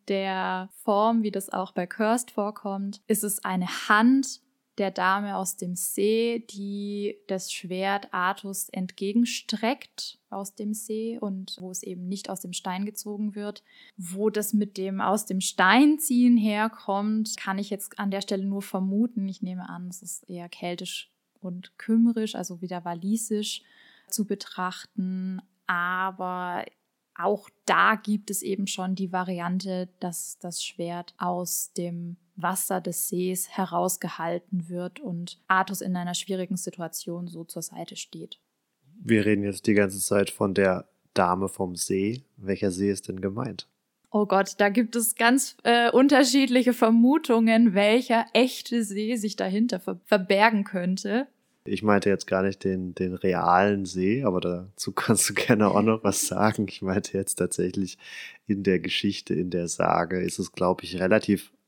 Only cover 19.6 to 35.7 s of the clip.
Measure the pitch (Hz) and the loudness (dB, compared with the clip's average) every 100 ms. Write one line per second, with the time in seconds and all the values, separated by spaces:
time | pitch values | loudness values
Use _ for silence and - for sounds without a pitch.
19.6 | 180 175 180 180 180 - - 175 175 - | -10 -12 -12 -14 -14 -16 -14 -14 -14 -10
20.6 | 175 175 185 - - _ _ _ 180 180 | -8 -8 -8 -10 -14 _ _ _ -12 -12
21.6 | 185 - - 226 233 226 220 - 180 175 | -14 -12 0 4 4 2 -2 -4 -8 -8
22.6 | 180 180 175 170 185 220 - 208 208 - | -10 -8 -8 -6 -2 -2 -2 -4 -4 -8
23.6 | _ _ _ _ - - 208 202 - - | _ _ _ _ -10 -4 -4 -4 -8 -6
24.6 | 185 - - - 185 185 185 185 - _ | -6 -6 -14 -6 -4 -4 -4 -8 -12 _
25.6 | - 175 175 185 185 185 185 180 180 175 | -4 -2 0 0 -2 -4 -4 -2 -2 -4
26.6 | - _ _ _ _ - 175 208 - _ | -8 _ _ _ _ -4 0 0 -4 _
27.6 | - 175 190 214 208 208 208 202 - 190 | 0 4 6 4 0 -2 -2 -6 -4 -4
28.6 | 196 - 185 185 190 185 180 180 175 185 | -4 -4 -4 -4 -2 -4 -4 -4 -2 -2
29.6 | 190 185 185 - 180 170 - - 180 170 | -2 -6 -6 -6 -8 -6 -10 -12 -10 -8
30.6 | - - 170 175 175 - 180 180 175 - | -10 -8 -8 -8 -10 -6 -4 -2 -4 -4
31.6 | - - 175 175 170 175 _ - 175 185 | -6 -6 -6 -6 -8 -12 _ -4 -2 -2
32.6 | - 185 175 170 - 180 185 185 - - | -2 -2 -4 -6 -4 -2 -2 -2 -6 -4
33.6 | 185 170 180 - 175 - 165 175 - 185 | -2 0 0 -2 -6 -6 -6 -6 -4 -6
34.6 | 165 175 180 180 277 170 175 - - 190 | -4 -6 -8 -10 -10 -8 -10 -10 0 2
35.6 | 190 | 2